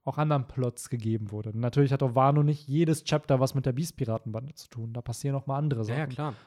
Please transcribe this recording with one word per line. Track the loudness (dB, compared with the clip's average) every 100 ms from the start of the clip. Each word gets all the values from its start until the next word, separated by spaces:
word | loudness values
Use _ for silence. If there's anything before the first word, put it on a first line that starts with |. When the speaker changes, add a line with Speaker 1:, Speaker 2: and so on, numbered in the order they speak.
| -8
Speaker 1:
auch | -2
anderen | 0 0 0
Plots | -2 -4 -4 -6
gegeben | -4 -2 -2 -2
wurde. | -6 -6 -4
Natürlich | 0 2 2
hat | 2
auch | 2
Wano | 4 6 6
nicht | 4 0 -2
jedes | 2 2 2 0
Chapter | -2 2 2
was | 2 0
mit | -2
der |
Beast-Piratenbande | -2 -4 -4 -4 -4 -4 -8 -10
zu | -14 -16
tun. | -10 -8
Da | -8
passieren | -8 -6 -4 -4
auch | -2
mal | -2
andere | 0 0
Speaker 2:
Ja, | -2
Speaker 1:
Sachen. | -2
Speaker 2:
ja, | -4
klar. | -6 -8 -8